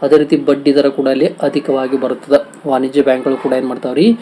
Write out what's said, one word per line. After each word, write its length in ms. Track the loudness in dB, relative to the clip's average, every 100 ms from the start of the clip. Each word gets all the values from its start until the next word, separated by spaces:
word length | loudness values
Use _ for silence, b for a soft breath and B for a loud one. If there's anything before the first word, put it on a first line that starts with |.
ಅದೇ 160 | 2 2
ರೀತಿ 200 | 4 0
ಬಡ್ಡಿ 380 | 0 0 2
ದರ 120 | 2 0
ಕೂಡ 200 | 0 -2
ಅಲ್ಲಿ 200 | 0 -2 -2
ಅಧಿಕವಾಗಿ 560 | -4 -4 -2 -2 -2 -4
ಬರುತ್ತದೆ. 720 | -4 -6 0 0 0 -10 -4
ವಾಣಿಜ್ಯ 320 | -2 0 0
ಬ್ಯಾಂಕ್‌ಗಳು 360 | 2 0 0 -2
ಕೂಡ 160 | -2
ಏನ್ 140 | -2 -4
ಮಾಡ್ತಾವ್ರಿ, 500 | -6 -4 2 2 2